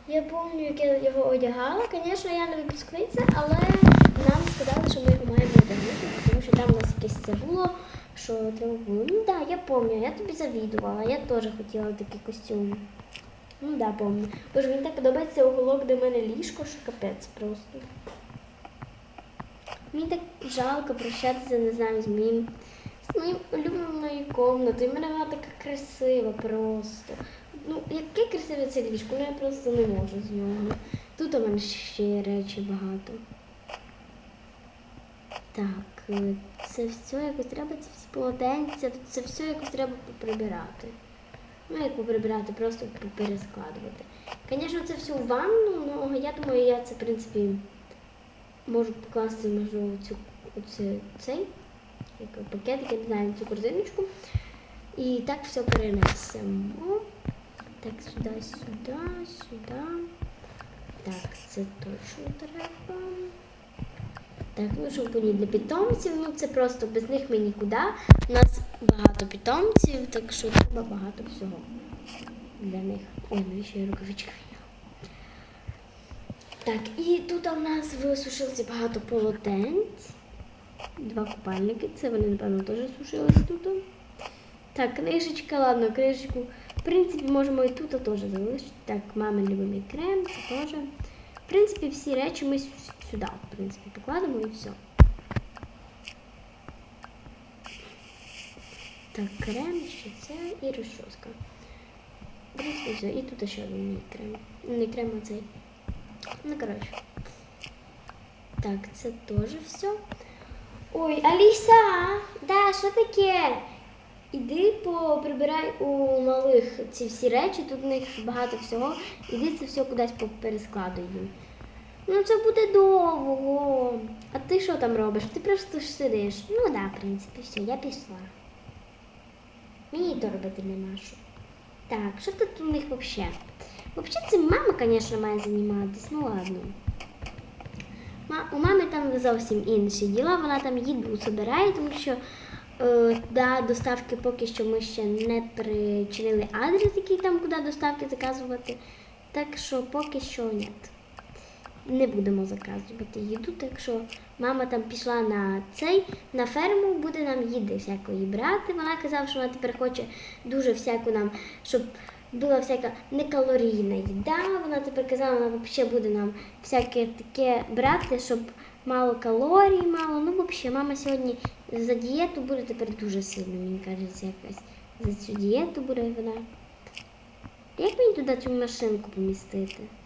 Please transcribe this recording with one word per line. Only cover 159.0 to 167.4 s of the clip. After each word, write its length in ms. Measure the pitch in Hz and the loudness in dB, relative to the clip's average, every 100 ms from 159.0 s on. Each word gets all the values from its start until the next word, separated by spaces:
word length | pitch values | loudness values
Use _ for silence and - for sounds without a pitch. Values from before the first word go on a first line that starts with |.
казала, 240 | 285 285 277 | -2 -2 -2
що 120 | 269 | -2
вона 140 | 254 | -2
тепер 260 | 247 247 233 | -2 -4 -2
хоче 260 | 254 254 226 - - - | -2 -2 -8 -10 -16 -14
дуже 280 | 240 269 254 | -4 2 2
всяку 380 | 220 254 233 226 | 2 0 0 2
нам, 200 | 214 208 - - - | 2 0 -2 -12 -14
щоб 180 | - 247 233 - - - - | -2 0 0 -10 -16 -18 -10
була 260 | 240 285 262 | -2 4 4
всяка 340 | 262 247 240 - - | 4 0 -2 -6 -4
некалорійна 840 | 277 294 277 262 247 226 208 196 | -2 0 2 4 6 4 4 2
їда. 420 | 196 196 196 311 330 381 370 | 0 -2 -2 0 2 2 0
Вона 180 | 320 277 | 0 -2
тепер 280 | 269 269 254 | -2 -2 0
казала, 260 | 254 269 | 2 4
вона 120 | 247 233 | 4 2
вообще 380 | 233 - 277 | 0 -2 0
буде 240 | 226 233 214 | 2 4 2
нам 260 | 208 202 - - - | 2 0 -4 -14 -14
всяке 440 | - 254 240 247 226 | 0 2 2 0 -2
таке 580 | - - - | -4 -8 0